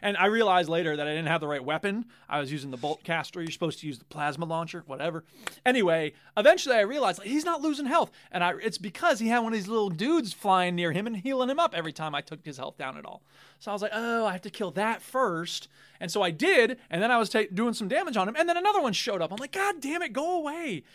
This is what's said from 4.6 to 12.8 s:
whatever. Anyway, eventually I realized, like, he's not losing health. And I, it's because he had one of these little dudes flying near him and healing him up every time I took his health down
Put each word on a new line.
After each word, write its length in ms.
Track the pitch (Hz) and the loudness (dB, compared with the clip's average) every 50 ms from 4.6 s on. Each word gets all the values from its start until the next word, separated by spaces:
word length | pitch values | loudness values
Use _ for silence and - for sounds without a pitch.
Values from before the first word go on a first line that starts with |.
| 165 165 - 170 165 | -4 -6 -8 -12 -12
whatever. 380 | - 135 131 143 170 160 165 - _ _ - - - - - - | -10 -8 -6 -4 -4 -4 -6 -10 _ _ -16 -14 -14 -12 -2 0
Anyway, 460 | 247 254 262 208 175 165 160 160 156 - - - - - | 2 2 4 4 4 4 4 2 -2 -6 -10 -18 -6 -2
eventually 400 | - 208 277 349 370 - 294 247 | 4 6 6 6 6 4 2 4
I 40 | 226 202 | 4 2
realized, 360 | 202 262 294 262 196 175 170 | 2 0 0 0 0 0 -2
like, 100 | 196 196 | -4 -4
he's 160 | 254 302 302 | -2 -2 0
not 160 | 349 339 302 | 0 -2 0
losing 260 | 277 311 294 269 294 | 0 -2 -2 -2 -2
health. 260 | 247 294 339 - - - - - - | 2 2 2 2 0 -2 -10 -14 -8
And 140 | - - 175 | -4 0 0
I, 80 | 175 180 - - | 0 0 -2 -4
it's 160 | 220 175 - | -6 -6 -6
because 400 | 185 208 175 - 311 349 285 202 | -8 -10 -6 0 2 2 2 2
he 80 | 226 226 | 2 2
had 120 | 233 240 | 2 2
one 120 | 226 220 226 | 2 0 -2
of 60 | 220 | -4
these 100 | 190 190 | -2 -2
little 220 | 226 226 208 202 | 0 0 0 0
dudes 420 | 170 156 202 262 330 339 254 196 - | 0 -2 0 2 2 2 0 -2 -6
flying 440 | - - 208 185 185 180 180 180 | -2 2 4 4 4 4 2 2
near 160 | 175 175 170 170 | 0 0 0 0
him 160 | 180 208 233 | -2 -2 -4
and 80 | 226 | -6
healing 340 | 202 175 262 269 254 254 247 | -6 -4 -2 0 0 0 0
him 80 | 277 302 | 2 2
up 160 | 339 320 - | 2 2 0
every 180 | 170 165 156 151 | -2 -6 -6 -6
time 220 | - 156 156 147 | -8 -6 -6 -4
I 60 | 143 | -6
took 240 | 151 - 165 151 - | -6 -8 -10 -14 -12
his 100 | 156 139 | -14 -12
health 220 | 131 127 - - | -10 -10 -12 -10
down 180 | - | -8